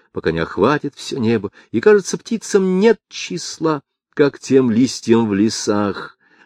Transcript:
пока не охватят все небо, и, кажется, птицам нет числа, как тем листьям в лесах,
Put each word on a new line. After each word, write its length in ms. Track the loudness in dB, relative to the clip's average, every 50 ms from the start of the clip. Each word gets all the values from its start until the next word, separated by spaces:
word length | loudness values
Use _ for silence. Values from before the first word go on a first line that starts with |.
| _ _
пока 200 | -12 -6 -4 -4
не 60 | -2 -2
охватят 560 | -4 -4 0 0 2 2 2 0 -4 -8 -12
все 240 | -12 -14 -10 -6 -4
небо, 320 | -2 0 0 -2 -2 -6 _ _ _ _
и, 80 | -4 0
кажется, 380 | 4 4 4 4 2 -2 -8 -8
птицам 600 | -8 -6 -8 -8 -6 -2 0 0 0 0 0 2
нет 220 | 4 2 2 2 _ _
числа, 760 | -16 -14 -12 -10 -10 -10 -12 -12 -10 -6 -4 -4 -4 -4 -8 _ _ _ _ _ 0
как 240 | 0 0 0 0 -4
тем 320 | -4 2 2 4 4 4
листьям 560 | 2 2 2 0 -2 -4 0 2 2 2 2 2
в 60 | 0
лесах, 840 | 2 0 0 0 -4 -4 -2 -2 0 0 -2 -4 -8 -12 -18 _ _ _ _ _ _ _